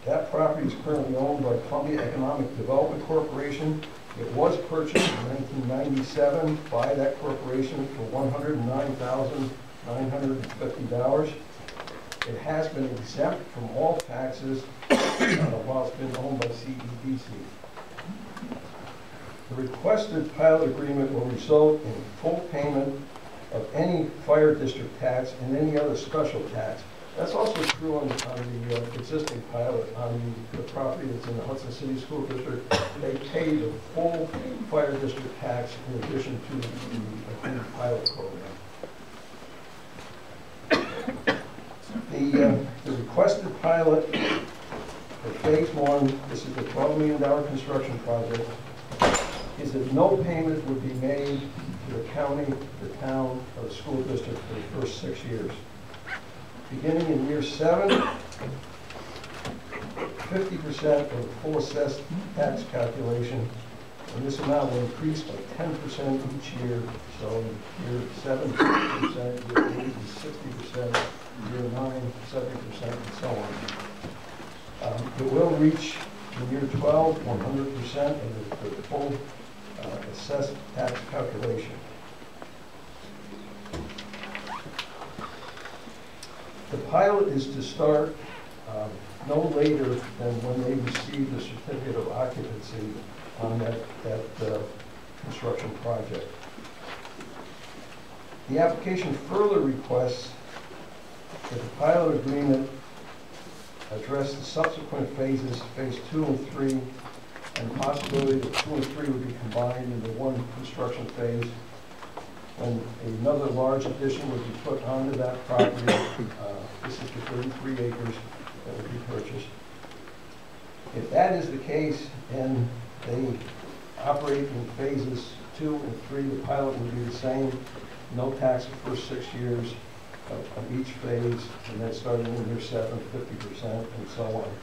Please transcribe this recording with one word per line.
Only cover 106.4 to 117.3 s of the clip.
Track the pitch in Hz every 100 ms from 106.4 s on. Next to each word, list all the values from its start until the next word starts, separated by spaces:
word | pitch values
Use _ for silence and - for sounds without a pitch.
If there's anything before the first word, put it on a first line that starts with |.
| -
three, | 147 135
and | 131 120 - - - - - - - 117
the | 135
possibility | 135 143 - 139 135 135
that | 123
two | - 151
and | 151 127
three | 151 139
would | 123 123
be | 117
combined | 113 120 123 127 123
into | 117 110 113
one | 131 123 - 127
construction | - - 120 123 117
phase, | - 117 117 117 - - - - - - - - - - -
when | 120 113 - - 117 113
another | 127 143 135
large | 123 131 135
addition | - - 135 127 143
would | 123
be | 113 117
put | 147 131
onto | 117 131 135 127
that | 123 127 -
property. | 123 120 120 117 - - -
<coughs> | 110 -
Uh, | 101 98 - -
this | - -
is | -
the | 117
thirty-three | -